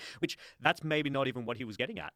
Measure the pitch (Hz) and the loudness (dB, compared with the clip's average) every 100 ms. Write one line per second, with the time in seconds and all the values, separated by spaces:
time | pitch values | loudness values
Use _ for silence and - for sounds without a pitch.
0 | - - 175 - - - 151 175 156 151 | -8 -4 -4 -4 -12 0 2 2 2 2
1 | 147 139 135 123 113 113 120 101 123 226 | 4 2 2 0 -2 -4 -4 -2 -2 -2
2 | 76 | -8